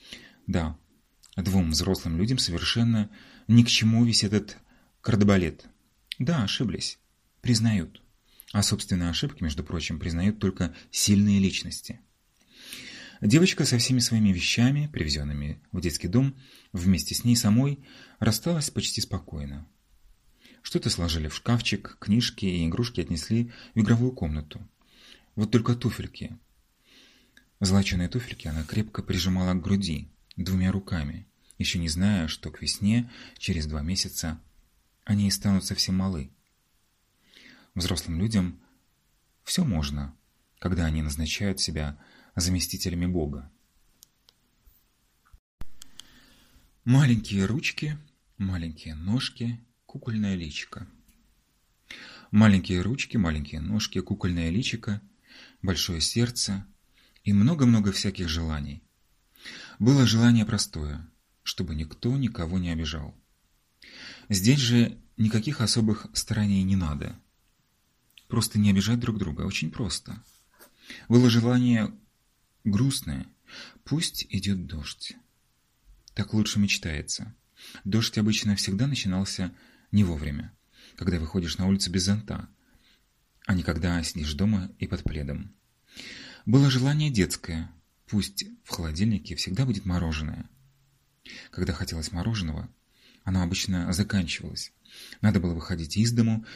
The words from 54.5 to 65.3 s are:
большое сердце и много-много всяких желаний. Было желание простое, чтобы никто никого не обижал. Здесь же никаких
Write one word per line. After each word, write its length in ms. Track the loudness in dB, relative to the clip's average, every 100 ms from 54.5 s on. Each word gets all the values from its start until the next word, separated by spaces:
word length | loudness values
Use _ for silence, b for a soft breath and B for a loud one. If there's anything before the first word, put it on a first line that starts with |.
| -2 -2 -6 -6 -8 -8 _ B B B B
большое 400 | -4 -2 -2 -2
сердце 640 | -2 0 0 0 -4 -6 -8 _ _ b b b
и 100 | 2
много-много 580 | 4 6 6 6 6 4
всяких 380 | 0 -4 -4 -4
желаний. 540 | -4 -4 -4 -6 -12 _ _ _ _ _ B B B B B
Было 260 | 4 6 6
желание 400 | 6 6 6 4
простое, 640 | -2 -4 -6 -8 -8 -14 _ _ _
чтобы 340 | -10 -6 -6 -6
никто 400 | -8 -4 -2 0
никого 400 | -2 -2 -4 -2
не 120 | -2
обижал. 460 | -2 -4 -6 -10 -16 _ _ _ _ _ _ B B B B B
Здесь 300 | 2 4 4
же 400 | 6 4 4 0 -14 0
никаких 440 | 2